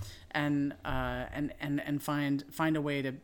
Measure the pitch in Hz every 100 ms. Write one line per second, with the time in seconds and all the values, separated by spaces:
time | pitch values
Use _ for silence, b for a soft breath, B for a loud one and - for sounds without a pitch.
0 | B B B - 147 143 143 - 156 131
1 | 127 123 123 - 147 - 147 143 - 143
2 | - 147 143 139 143 - 160 156 147 143
3 | 131 135